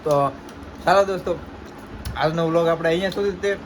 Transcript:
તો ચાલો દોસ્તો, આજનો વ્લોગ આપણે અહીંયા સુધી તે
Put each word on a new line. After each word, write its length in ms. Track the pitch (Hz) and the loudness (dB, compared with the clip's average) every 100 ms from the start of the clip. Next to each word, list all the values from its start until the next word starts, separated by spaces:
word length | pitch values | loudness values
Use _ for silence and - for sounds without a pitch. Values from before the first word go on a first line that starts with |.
તો 280 | 156 147 139 139 - - - - - | 2 2 2 -2 -16 -16 -16 -4 4
ચાલો 200 | 190 196 | 4 4
દોસ્તો, 340 | 185 185 160 - - - - - - - - | 0 -2 -4 -6 -14 -16 -16 -16 -10 -8 -2
આજનો 300 | 151 165 165 | 0 2 2
વ્લોગ 200 | 165 165 | 4 4
આપણે 220 | 165 165 | 2 2
અહીંયા 200 | 165 190 | 2 0
સુધી 220 | 185 202 | 0 -2
તે 260 | 180 202 196 | 0 -2 -2